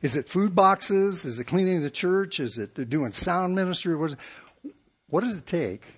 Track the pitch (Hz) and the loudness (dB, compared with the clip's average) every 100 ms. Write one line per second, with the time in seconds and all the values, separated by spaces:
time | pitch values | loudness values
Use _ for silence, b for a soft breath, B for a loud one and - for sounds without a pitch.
0 | 147 151 123 180 202 180 190 190 - 196 | 0 -2 0 0 2 4 4 4 2 2
1 | 196 180 165 113 120 180 185 180 143 - | 2 0 -2 -4 -2 2 2 2 -2 -2
2 | 180 190 196 - 123 113 101 - 123 147 | 0 2 0 -4 -4 -4 -8 -6 -2 -2
3 | 131 - 185 180 180 185 185 180 175 156 | 0 0 0 0 0 0 0 -2 -2 -2
4 | 156 139 - - - _ 294 - _ _ | -2 -6 -14 -20 -20 _ -20 -20 _ _
5 | _ 156 247 196 - 170 120 95 - | _ 0 0 -4 -4 -2 -2 -6 -14